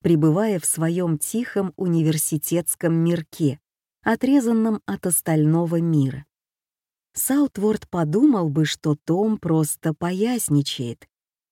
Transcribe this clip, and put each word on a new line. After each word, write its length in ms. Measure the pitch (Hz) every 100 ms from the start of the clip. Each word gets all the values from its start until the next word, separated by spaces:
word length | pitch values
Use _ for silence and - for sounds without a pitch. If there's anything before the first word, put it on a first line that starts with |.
пребывая 560 | 170 160 156 165 220 185
в 60 |
своём 540 | - 160 165 175 175 156
тихом 540 | - 220 240 - 190 -
университетском 1160 | 185 165 160 156 - 151 - 170 170 - 165
мирке, 680 | 165 165 170 156 - 151 139 _ _ _ _
отрезанном 760 | 214 226 262 277 233 226 220 208 -
от 200 | 196 180
остального 720 | - - 160 151 165 170 170
мира. 440 | 170 151 135 127 - _ _ _ _ _ _ _ _
Саутворт 720 | - - 277 285 - 208 214 -
подумал 600 | 180 151 190 302 220 160
бы, 160 | 147
что 320 | 151 - 156 147
Том 340 | - 175 220 214
просто 540 | 165 160 151 - 165
поясничает, 1120 | 156 175 185 226 240 - 143 139 - 120 117 - _ _ _ _